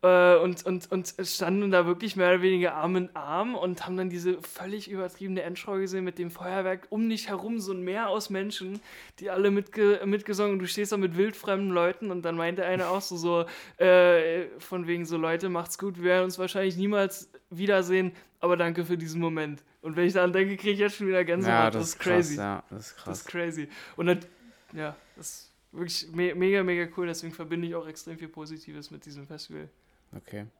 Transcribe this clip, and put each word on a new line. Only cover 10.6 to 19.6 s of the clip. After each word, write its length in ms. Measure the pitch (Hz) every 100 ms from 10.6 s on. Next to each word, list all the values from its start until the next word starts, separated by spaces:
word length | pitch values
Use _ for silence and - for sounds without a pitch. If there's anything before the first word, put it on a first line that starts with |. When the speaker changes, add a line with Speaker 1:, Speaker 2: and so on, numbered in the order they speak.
Speaker 1:
du 80 | 180
stehst 240 | - 202
da 40 | 208
mit 200 | 185 170
wildfremden 540 | 208 208 - 196 196
Leuten 420 | 180 170 190 214
und 100 | 180
dann 140 | 170 165
meinte 280 | 165 180
einer 240 | 180 185 175
auch 100 | 190
so, 160 | 190 175
so, 300 | 170 170 170 - - -
äh, 600 | 185 180 180 175 160 170 170 123
von 260 | - 185 170
wegen 200 | 175 165
so, 100 | 170
„Leute, 320 | 160 165 190
macht's 280 | 175 170 -
gut, 220 | 196 175
wir 60 |
werden 200 | 180 185
uns 140 | 185 185
wahrscheinlich 380 | 185 202 190 175
niemals 560 | 202 208 196 - - - _
wiedersehen, 640 | 170 196 196 175 185 185 175 - _
aber 180 | 175 175
danke 280 | 170 170
für 120 | 165 175
diesen 240 | 165 165
Moment.“ 440 | 165 160 156 143